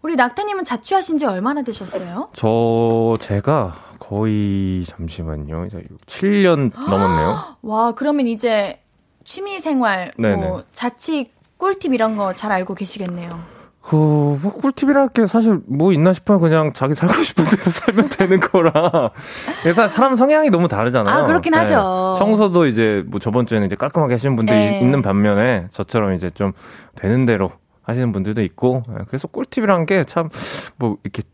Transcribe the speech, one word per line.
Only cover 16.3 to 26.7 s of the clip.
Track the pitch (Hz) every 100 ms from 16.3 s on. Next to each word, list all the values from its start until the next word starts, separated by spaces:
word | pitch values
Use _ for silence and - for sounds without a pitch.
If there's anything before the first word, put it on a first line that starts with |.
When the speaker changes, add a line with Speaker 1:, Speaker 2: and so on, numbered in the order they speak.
| 202
Speaker 2:
그냥 | 165 160 156
자기 | - 135
살고 | 147 175 226
싶은 | 330 - 160
대로 | 208 185
<laughs> |
살면 | 170 - 202 277
되는 | - 190 190
거라. | - 190 165 156 170 170 117 - - - - -
그래서 | 165 170 214
사람 | - 262 247
성향이 | 269 302 302
너무 | 175 175
다르잖아요. | 101 117 123 104 277
Speaker 1:
아, | 285
그렇긴 | 339 339
Speaker 2:
네. | 320
Speaker 1:
하죠. | 330 285 190 185 185 185
Speaker 2:
청소도 | 202 214 208 175 156
이제 | 110 110 104 90
뭐 | 95
저번 | 113 117 117
주에는 | 110 101
이제 | 101
깔끔하게 | 143 170 143 120
하시는 | 139 120
분들이 | 110 107
Speaker 1:
네. | 104 101
Speaker 2:
있는 | 123 139
반면에 | 98 98 104 101 120 110 87
저처럼 | - 98 117 101
이제 | 92 90
좀 | - 98 - -